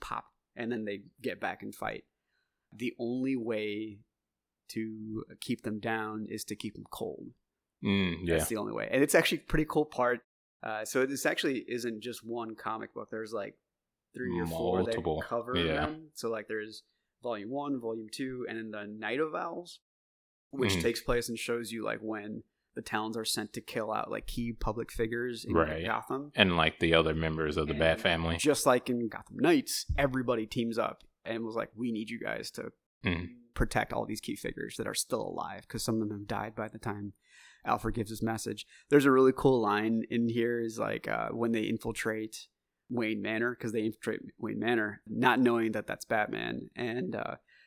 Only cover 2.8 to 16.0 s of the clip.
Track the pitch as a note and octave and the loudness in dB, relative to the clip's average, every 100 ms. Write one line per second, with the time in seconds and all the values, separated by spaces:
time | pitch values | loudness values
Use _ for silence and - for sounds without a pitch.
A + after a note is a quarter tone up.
2.8 | B2 - A#2 B2+ C3 C3 A2+ A2 G#2+ G#2 | -6 -4 -4 -2 0 -2 -2 -2 -2 -4
3.8 | A2 G#2 _ _ _ _ _ _ - A2+ | -6 -10 _ _ _ _ _ _ -8 -6
4.8 | A2 A2 A2 A2 - - - A2+ A#2 G#2+ | -4 -6 -8 -8 -8 -10 -4 -4 -4 -4
5.8 | A2+ A2 A2 G#2+ G#2+ G#2+ - G#2 A2 G#2 | -2 -2 -4 -6 -6 -6 -8 -8 -8 -10
6.8 | G2+ - - - - - _ _ _ - | -12 -6 -6 -6 -12 -18 _ _ _ -6
7.8 | G#2 G2 F#2 E2 F2+ D#2+ D#2+ A2 G#2 A2 | 0 2 2 0 2 2 2 -2 -4 -4
8.8 | G#2+ C3 D3 E3 D#3+ E3 - D#3 D3+ D#3 | 0 2 6 6 4 0 0 0 2 2
9.8 | D3+ - B2 B2 _ _ _ - - G#2+ | 0 2 2 2 _ _ _ -12 -8 -6
10.8 | A2 C3 C3+ C#3 D3+ - E3 B2+ - A#2+ | -2 2 2 2 0 2 0 0 -2 -4
11.8 | A#2 G#2+ A#2+ A2+ A2 A#2 A2+ G#2+ A2 A2 | -4 -6 -8 -10 -8 -6 -6 -6 -6 -6
12.8 | G#2+ A2+ G#2+ A2 A2 A2 G#2 - _ _ | -8 -10 -8 -8 -6 -6 -6 -10 _ _
13.8 | _ _ _ - B2 F2 E2+ E2 F2 F#2 | _ _ _ -8 -4 -2 -2 0 2 2
14.8 | F#2+ A2+ E2+ D#2 - A#2+ A#2+ G#2 E2 D2+ | 2 0 0 -2 -2 -4 -2 0 2 2
15.8 | D2+ D#3 | 0 -4